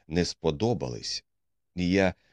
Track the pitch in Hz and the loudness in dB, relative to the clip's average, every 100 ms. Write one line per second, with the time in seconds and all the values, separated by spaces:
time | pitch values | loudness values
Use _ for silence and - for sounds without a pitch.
0 | - 85 - - 82 73 113 101 65 57 | -4 0 0 0 -2 0 -2 -2 -4 -8
1 | - - _ _ _ _ _ 87 90 95 | -8 -10 _ _ _ _ _ -4 2 4
2 | 95 - _ | 2 0 _